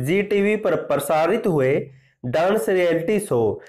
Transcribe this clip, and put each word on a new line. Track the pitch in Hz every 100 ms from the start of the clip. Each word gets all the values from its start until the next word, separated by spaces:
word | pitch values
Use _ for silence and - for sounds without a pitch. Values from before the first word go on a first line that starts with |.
जी | 127 190
टीवी | 202 202 202 214
पर | 202 156
प्रसारित | - 143 - 156 165 226 220
हुए | 156 131 156 - - _ _ 127
डांस | 151 180 214 220
रियलिटी | 185 175 165 160 208
शो | 208 123 110 95